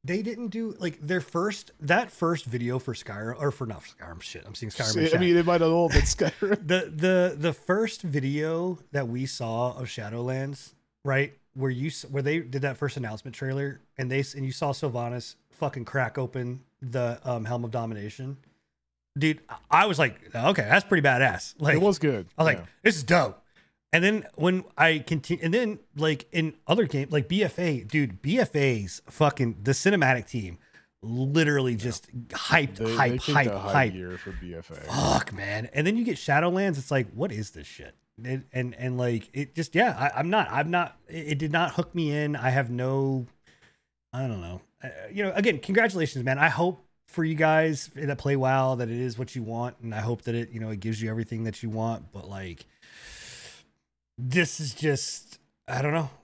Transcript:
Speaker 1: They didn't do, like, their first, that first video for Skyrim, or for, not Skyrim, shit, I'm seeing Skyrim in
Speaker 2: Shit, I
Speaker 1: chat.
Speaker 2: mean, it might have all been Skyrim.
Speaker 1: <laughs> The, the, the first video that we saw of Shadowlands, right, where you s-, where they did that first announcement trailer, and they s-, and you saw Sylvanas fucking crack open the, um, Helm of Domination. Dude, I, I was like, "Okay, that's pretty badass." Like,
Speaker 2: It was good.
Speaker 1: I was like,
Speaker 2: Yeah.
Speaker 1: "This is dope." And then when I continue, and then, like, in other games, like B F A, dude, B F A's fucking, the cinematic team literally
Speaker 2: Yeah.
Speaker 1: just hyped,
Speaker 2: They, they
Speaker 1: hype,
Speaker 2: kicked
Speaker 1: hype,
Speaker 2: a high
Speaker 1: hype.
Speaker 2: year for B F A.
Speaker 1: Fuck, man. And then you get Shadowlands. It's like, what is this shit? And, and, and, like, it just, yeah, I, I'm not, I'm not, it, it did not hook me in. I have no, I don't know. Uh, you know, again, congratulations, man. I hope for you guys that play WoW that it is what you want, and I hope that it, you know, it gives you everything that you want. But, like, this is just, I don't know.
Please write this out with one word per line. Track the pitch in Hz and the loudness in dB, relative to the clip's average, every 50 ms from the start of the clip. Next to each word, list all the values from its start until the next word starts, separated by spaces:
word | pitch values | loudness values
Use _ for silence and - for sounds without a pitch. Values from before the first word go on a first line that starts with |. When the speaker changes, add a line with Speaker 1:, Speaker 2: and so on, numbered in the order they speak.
| - | -4
Speaker 1:
They | 135 175 208 | -2 -4 -2
didn't | 208 226 220 226 240 214 | -2 -4 -6 -6 -6 -6
do, | 190 226 226 220 - | -4 -4 -6 -6 -6
like, | - 185 170 156 - | -4 -6 -6 -6 -6
their | 147 147 185 180 | -4 -2 -2 -2
first, | - - - 247 285 320 294 - - - _ _ | -2 -2 -2 0 0 0 -2 -6 -12 -18 _ _
that | 151 143 175 202 247 - | 2 2 2 2 2 -2
first | - - 175 165 170 156 - | -4 -2 0 0 0 0 -4
video | 120 117 120 120 120 123 | -6 -4 -2 -2 -2 -2
for | 131 - - 117 | -2 -2 -4 -8
Skyrim, | - - - 101 101 107 113 127 - | -8 -8 -10 -10 -6 -6 -6 -4 -2
or | 147 143 | -2 -2
for, | - - 127 | -2 -2 -6
not | 110 101 73 | -8 -8 -10
Skyrim, | - - - _ 82 78 82 85 | -14 -18 -20 _ -16 -16 -14 -14
shit, | - - - - - | -14 -14 -14 -14 -14
I'm | 104 101 | -14 -12
seeing | - 117 107 | -10 -10 -8
Skyrim | - - - - 110 | -6 -4 -4 0 2
in | 175 156 | 2 4
Speaker 2:
Shit, | |
I | 160 160 | 4 4
Speaker 1:
chat. | 170 | 4
Speaker 2:
mean, | 185 175 175 | 6 6 6
it | 175 170 | 6 6
might | 175 175 170 | 6 4 6
have | 165 160 | 6 6
all | 165 170 170 160 | 6 6 4 6
been | 131 - - | 6 4 4
Skyrim. | - - - 185 160 - - 208 190 208 - | 4 2 2 0 0 0 -2 0 0 0 0
Speaker 1:
<laughs> | - | 2
The, | 147 180 185 165 139 156 | 0 0 0 0 -4 -4
the, | 151 170 185 185 185 180 180 147 | 0 2 4 6 6 4 2 0
the | 147 147 170 143 | 0 -2 -2 -2
first | - - - 185 208 226 214 - - - | -2 -2 0 0 0 0 -2 -4 -8 -6
video | 165 139 143 131 135 143 147 151 160 165 165 175 185 180 - - _ | -2 -2 0 0 0 -2 0 -2 -2 -2 -2 -2 -4 -6 -8 -12 _
that | 139 143 131 | -4 -2 -2
we | 117 117 123 135 | -2 -4 -4 -4
saw | 135 - - 123 113 113 117 123 123 123 | -6 -6 -6 -4 -4 -2 0 0 -2 -2
of | 131 127 | -6 -10
Shadowlands, | 113 - - 107 104 113 120 120 127 131 131 135 139 143 - - - _ _ _ _ _ _ _ | -10 -8 -10 -8 -8 -6 -4 -4 -4 -2 -2 -4 -6 -8 -10 -14 -20 _ _ _ _ _ _ _
right, | 139 135 135 143 143 143 _ _ _ _ | 2 2 2 2 0 -4 _ _ _ _
where | 135 135 131 | -2 -2 -2
you | 127 120 139 | -2 -2 -4
s-, | 160 - - - - | -6 -6 -8 -10 -4
where | 139 139 | -4 -2
they | 131 147 156 170 | 0 0 0 0
did | 143 123 127 139 | -2 -4 -4 -2
that | 139 139 135 | -2 -2 -2
first | - - 135 - | -2 -4 -4 -4
announcement | 135 120 110 110 107 _ 131 113 | -4 -6 -6 -8 -8 _ -14 -10
trailer, | - 135 131 135 139 139 139 135 - _ _ _ | -6 -6 -4 -2 -2 -4 -4 -6 -10 _ _ _
and | - 131 123 | -6 -4 -2
they | 131 139 | 0 -2
s-, | 139 139 - | -2 -2 -6
and | 143 135 | -6 -6
you | 131 | -6
saw | 127 - 160 143 135 | -4 -2 -2 -2 -2
Sylvanas | - - 139 117 120 120 120 123 123 - - - _ _ _ | 0 -2 -2 -2 -2 -4 -4 -6 -6 -8 -12 -16 _ _ _
fucking | _ - 160 139 - 131 117 | _ -4 -4 -4 -4 -6 -10
crack | - - 139 127 113 - 143 | -4 0 0 0 0 -2 -4
open | 127 120 - 131 123 123 123 131 - _ _ _ 135 | -4 -4 -4 -6 -6 -6 -6 -10 -14 _ _ _ -10
the, | 123 117 131 123 117 117 - - | -6 -2 -2 -2 -2 -2 -4 -4
um, | 127 123 113 110 | -4 -4 -2 -2
Helm | 113 123 120 120 | -4 -4 -4 -4
of | 113 | -4
Domination. | 117 120 113 113 110 104 101 107 - - 131 131 139 131 _ _ _ _ _ _ _ _ _ _ _ _ _ _ _ | -4 -4 -4 -4 -6 -8 -8 -10 -10 -10 -10 -10 -10 -12 _ _ _ _ _ _ _ _ _ _ _ _ _ _ _
Dude, | 143 151 156 151 - - - | 0 2 2 2 0 -6 -16
I, | - - _ _ | -16 -16 _ _
I | 151 165 202 | 6 6 6
was | 214 175 | 4 4
like, | 139 151 123 - - - - - | 2 2 2 0 -6 -18 -10 -6
"Okay, | 117 123 160 196 - 110 | 0 2 2 2 2 2
that's | 104 147 202 190 | 4 4 4 6
pretty | - 196 165 143 | 4 2 4 6
badass." | 143 127 123 135 123 - - - - - | 4 4 6 4 2 2 -2 -8 -12 -8
Like, | - 151 151 143 | -2 2 4 4
Speaker 2:
It | 156 | 6
was | 185 208 190 - | 6 4 4 4
good. | 165 147 127 104 87 - _ | 2 0 0 0 -4 -8 _
Speaker 1:
I | - 160 | 2 4
was | 160 135 | 4 4
like, | |
Speaker 2:
Yeah. | 90 85 - _ _ - | 2 -4 -14 _ _ 2
Speaker 1:
"This | 220 202 | 2 2
is | 156 127 | 2 2
dope." | - 175 175 139 107 - - _ _ _ _ _ _ _ _ _ _ - | 4 6 6 4 2 -2 -10 _ _ _ _ _ _ _ _ _ _ 2
And | 170 175 | 4 6
then | 202 220 214 - - - | 4 2 2 -4 -8 -4
when | - 151 180 185 185 175 - _ | 0 2 2 2 2 -2 -6 _
I | - 156 165 160 156 | 4 4 6 6 2
continue, | - - 170 147 - - 175 175 | 0 -2 -4 -4 0 -2 -4 0
and | 165 165 175 | 0 2 2
then, | 240 247 214 214 - - _ _ | 2 2 0 -4 -6 -14 _ _
like, | 147 156 160 156 - - _ - | -2 0 0 0 -2 -6 _ -2
in | 170 160 156 - _ _ | 0 0 0 -4 _ _
other | - 180 226 214 | 0 2 2 2
games, | 139 - 139 139 135 156 | 2 0 -2 -2 0 0
like | 147 120 - | 0 0 2
B | 175 202 208 | 0 0 0
F | 165 - | 0 0
A, | - 180 170 147 120 | -2 -2 0 -2 -2
dude, | 90 104 - 151 143 117 92 - | -4 0 0 0 0 0 -2 -6
B | - 139 202 254 | -4 0 2 2
F | 214 - - | 2 2 2
A's | 151 139 135 123 110 101 87 - - _ - | 2 2 2 2 0 -4 -6 -10 -14 _ -18
fucking, | - - 156 143 - - 131 117 107 76 101 | 0 2 2 2 4 2 -2 -2 -2 -2 -2
the | 131 | 0
cinematic | 135 - - 196 202 180 147 131 131 123 101 | 0 2 4 4 4 6 4 4 2 2 -2
team | - - 120 101 90 87 - _ _ _ - _ _ _ _ | -6 -8 -8 -6 -8 -12 -16 _ _ _ -20 _ _ _ _
literally | - 110 117 123 131 139 143 165 160 147 143 139 131 127 | -10 -6 -2 -2 -2 2 4 4 4 4 4 2 2 0
Speaker 2:
Yeah. | 117 | -2
Speaker 1:
just | 104 104 123 117 - - - - 123 117 | -2 -4 -6 -6 -6 -12 -12 -14 -14 -12
hyped, | - - - - - - 170 143 131 95 | -10 -10 -8 0 2 2 2 2 0 -4
Speaker 2:
They, | - 113 | -4 -2
they | 110 113 | 0 2
Speaker 1:
hype, | 117 135 123 123 127 | 2 2 2 2 0
Speaker 2:
kicked | - - 143 | 0 2 2
Speaker 1:
hype, | 147 135 117 | 4 4 2
Speaker 2:
a | 101 | 0
high | 98 98 101 | -2 -2 2
Speaker 1:
hype. | 117 143 131 110 90 | 4 4 4 2 0
Speaker 2:
year | 92 90 90 90 | -4 -8 -10 -10
for | 90 - 98 92 | -10 -10 -10 -10
B | 87 90 87 85 | -10 -10 -10 -12
F | 82 85 - | -12 -12 -14
A. | - | -14
Speaker 1:
Fuck, | - - - - 135 139 135 - - - - | -14 -8 -4 -2 0 2 4 2 2 0 -2
man. | 104 95 98 98 101 107 113 - | -8 -8 -6 -6 -4 -6 -6 -4
And | - 139 151 | -2 0 0
then | 185 214 | 2 2
you | 233 233 | 2 0
get | 233 165 | 0 -2
Shadowlands. | - - - 139 147 165 175 180 190 196 196 160 | -4 0 2 2 4 4 2 2 2 0 0 -2
It's | 139 131 - | -2 -2 0
like, | 147 135 120 101 - | 0 0 0 -2 -4
what | 110 160 196 | -4 -4 -4
is | 110 107 107 - | -4 -6 -8 -8
this | - 80 76 | -12 -16 -16
shit? | - - - - - _ _ _ _ _ - | -16 -16 -16 -18 -18 _ _ _ _ _ -14
And, | 113 123 131 131 135 _ | -8 -6 -6 -6 -8 _
and, | - 127 123 123 - | -4 -4 -4 -4 -6
and, | - 127 127 123 | -6 -6 -4 -2
like, | 123 123 120 117 113 - - | 0 0 0 0 -2 -4 -6
it | - 131 147 139 _ | -6 -8 -8 -6 _
just, | 160 160 - - | -8 -8 0 2
yeah, | 170 233 240 139 | 2 4 4 2
I, | 107 131 143 - - | 0 -2 0 0 0
I'm | 151 170 | 0 2
not, | 202 220 175 - | 2 2 2 2
I'm | 110 135 151 165 | 0 -2 0 2
not, | 175 175 170 - - _ _ | 2 0 0 0 -6 _ _
it, | - 160 165 147 147 | -12 -10 -8 -4 -4
it | 151 | -2
did | 139 160 151 151 | -2 -2 0 2
not | 165 175 135 - | 2 2 2 0
hook | - 165 - - | -2 -4 -2 -2
me | 170 160 147 | -2 0 0
in. | 147 151 151 147 147 | 0 0 0 0 -2
I | 131 117 131 | 0 0 2
have | 127 139 135 117 | 2 2 0 0
no, | 123 120 127 131 135 135 135 135 135 131 120 - _ _ _ _ _ _ _ _ _ _ _ _ _ _ _ _ | -2 -2 0 0 2 2 2 2 0 -2 -4 -6 _ _ _ _ _ _ _ _ _ _ _ _ _ _ _ _
I | - 127 135 | -8 -6 -6
don't | 127 110 95 | -4 -6 -6
know. | 85 85 90 90 _ _ _ _ - | -8 -10 -12 -12 _ _ _ _ -16
Uh, | - - - - - | -14 -14 -14 -14 -8
you | 196 196 208 | -4 -2 -2
know, | 190 185 | 0 0
again, | 208 202 240 180 131 | 2 2 2 2 0
congratulations, | - - 190 226 220 220 190 180 160 135 - 135 120 | -2 0 2 4 4 4 2 0 -2 -2 -2 -2 0
man. | 131 131 | 0 2
I | 139 151 165 | 4 4 4
hope | 135 147 175 180 180 - _ _ _ _ _ | 4 2 0 0 0 -4 _ _ _ _ _
for | _ - - 160 | _ -2 -2 0
you | 160 160 | 0 4
guys | 151 160 156 160 156 160 160 151 135 - - - | 4 6 6 6 6 6 4 2 -2 -6 -10 -10
that | - 156 139 143 | -6 -4 -4 -4
play | 135 - 139 139 | 0 0 0 2
WoW | 135 131 131 135 135 131 131 131 | 4 4 4 4 4 4 2 0
that | 120 123 113 | 0 -2 -4
it | 117 120 | -2 -2
is | 127 127 113 | -2 -4 -4
what | 113 127 - - | -6 -8 -6 -6
you | 127 113 | -8 -6
want, | 110 113 117 120 123 - _ | -6 -4 -4 -6 -6 -8 _
and | 117 113 110 | -10 -8 -6
I | 110 | -4
hope | 104 120 120 - - | -2 -2 -4 -2 -2
that | 123 117 | -4 -2
it, | 117 117 - | -2 -4 -4
you | 120 110 | -8 -8
know, | 113 110 | -6 -6
it | 110 98 | -6 -4
gives | 95 113 113 107 | -4 -4 -4 -2
you | 113 110 | -4 -4
everything | 110 113 113 - 117 110 113 | -2 -4 -4 -4 -4 -4 -4
that | 113 101 - - | -6 -6 -6 -6
you | 113 | -6
want. | 107 110 110 117 113 - - - | -4 -2 -2 -2 -4 -6 -10 -14
But, | - 98 - | -16 -16 -14
like, | - 98 98 95 90 82 73 - _ _ _ - - - - - - - - - - - - - - - - _ _ _ _ _ _ _ _ _ _ _ | -12 -12 -10 -10 -10 -12 -14 -18 _ _ _ -20 -20 -20 -20 -20 -18 -18 -16 -16 -16 -16 -16 -18 -18 -20 -20 _ _ _ _ _ _ _ _ _ _ _
this | - 127 127 127 180 170 147 - - | -8 -6 0 2 2 2 2 -2 -6
is | 156 135 107 | -6 -6 -6
just, | - 151 156 143 131 - - - - - _ - _ _ _ _ _ _ | -2 0 0 0 0 -2 -6 -8 -12 -14 _ -20 _ _ _ _ _ _
I | - 127 127 | -6 -4 -2
don't | 135 147 151 | 0 0 0
know. | 165 156 135 - - | 0 -2 -4 -8 -16